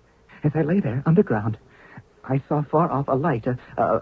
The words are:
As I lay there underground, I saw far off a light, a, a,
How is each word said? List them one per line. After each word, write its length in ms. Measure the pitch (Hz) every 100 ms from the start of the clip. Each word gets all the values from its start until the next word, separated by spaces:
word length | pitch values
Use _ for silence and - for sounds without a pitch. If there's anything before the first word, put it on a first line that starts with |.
| _ _ _ -
As 80 | 151 156
I 60 |
lay 180 | 151 196
there 240 | 147 123 143
underground, 520 | 170 208 110 107 113 - - - - - _
I 180 | - 135 -
saw 140 | 151
far 280 | 143 156 165
off 160 | 127 143
a 80 | 131
light, 300 | 165 120 117
a, 100 | 127 - -
a, 200 | 82 90